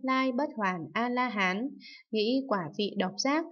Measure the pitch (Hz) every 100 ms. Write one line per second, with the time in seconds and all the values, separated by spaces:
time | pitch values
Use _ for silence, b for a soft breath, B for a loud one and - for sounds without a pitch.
0 | 262 262 262 247 294 226 196 180 147 214
1 | 240 247 247 208 185 190 277 B B B
2 | - 214 214 262 269 202 156 - 208 196
3 | 185 202 269 302 330